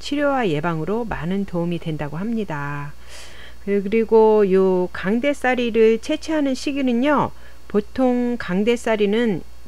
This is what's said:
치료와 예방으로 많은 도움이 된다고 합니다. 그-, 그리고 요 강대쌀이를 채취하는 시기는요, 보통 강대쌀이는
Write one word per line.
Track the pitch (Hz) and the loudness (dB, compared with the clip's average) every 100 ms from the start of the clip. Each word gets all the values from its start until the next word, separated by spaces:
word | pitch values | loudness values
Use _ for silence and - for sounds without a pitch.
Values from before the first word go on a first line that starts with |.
치료와 | - 285 285 269 220 | -6 -2 0 0 0
예방으로 | 147 170 160 156 220 226 | 0 -2 -2 -2 -4 -4
많은 | 135 156 196 196 | -6 -4 -4 -2
도움이 | 175 170 170 | -2 -2 -4
된다고 | 165 156 147 151 | -4 -6 -6 -6
합니다. | 214 226 202 147 143 143 143 - - - - - - - | -4 -4 -4 -6 -6 -8 -10 -12 -14 -14 -14 -14 -14 -10
그-, | 196 202 | -2 -2
그리고 | 196 226 220 226 220 214 202 | 2 0 4 6 6 6 6
요 | 190 190 185 180 | 4 4 2 0
강대쌀이를 | - 180 233 285 285 254 247 240 220 220 226 | -4 -2 0 0 0 0 0 2 4 6 4
채취하는 | - 311 - 311 277 | 0 -4 0 0 0
시기는요, | 262 302 277 262 233 277 269 131 - - - - | 0 -2 -2 0 2 2 2 0 -4 -14 -14 -4
보통 | 208 208 - 254 247 240 240 | -2 -2 0 2 2 0 -4
강대쌀이는 | - 180 214 240 233 220 202 214 240 165 - - | -2 0 2 0 0 0 2 2 2 0 -6 -12